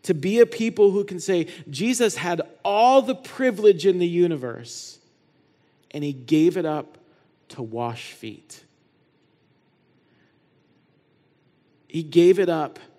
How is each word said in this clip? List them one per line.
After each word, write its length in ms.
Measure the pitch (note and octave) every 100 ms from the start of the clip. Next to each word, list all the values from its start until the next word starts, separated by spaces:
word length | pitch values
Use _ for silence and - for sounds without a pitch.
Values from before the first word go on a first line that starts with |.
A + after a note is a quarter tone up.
to 100 | -
be 240 | E3 F#3 A3+
a 80 | A#3
people 460 | - A3+ G#3 G3+
who 100 | G3
can 160 | G3+ F3+
say, 300 | D#3+ F3+ D#3+ - D3
"Jesus 480 | C3+ A3 C4 A3+ -
had 240 | F3 E3+ - -
all 380 | - G3+ B3 C4+
the 140 | A#3 C4
privilege 680 | - - C4 G3+ G#3 F3
in 140 | F#3 F3+
the 80 | F3
universe, 920 | F3 F3 D#3 B2+ A#2 A#2+ - - - _ _ _ _ _ _ _ _ _
and 140 | D3+
he 80 | D3
gave 440 | C3+ B2 D#3 E3 F#3
it 100 | D#3+
up 320 | D3+ - _ _ _ _ _ _
to 140 | -
wash 480 | A2+ A#2 A#2+ A#2 -
feet." 540 | - A2 G#2 _ - _ _ _ _ _ _ _ _ _ _ _ _ _ _ _ _ _ _ _ _ _ _ _ _ _ _ _ _ _ _ _ _ _
He 160 | E3
gave 380 | D#3 E3 F3 F#3+
it 80 | F3
up 320 | D#3+ C#3+ - -